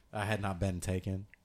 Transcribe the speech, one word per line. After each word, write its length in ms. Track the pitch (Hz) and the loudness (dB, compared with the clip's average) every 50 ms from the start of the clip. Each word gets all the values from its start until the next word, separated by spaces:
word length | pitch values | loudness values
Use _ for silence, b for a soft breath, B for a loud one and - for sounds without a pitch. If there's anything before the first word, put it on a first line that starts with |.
| - - | -16 -6
I 140 | - 107 101 | -4 -2 0
had 160 | 107 110 98 | 2 0 2
not 180 | 101 98 92 85 | 0 0 0 2
been 200 | 101 98 90 87 | 2 0 0 0
taken. 440 | - 101 92 92 - 98 95 95 101 - - _ | 0 0 0 0 0 -2 -2 -4 -4 -10 -18 _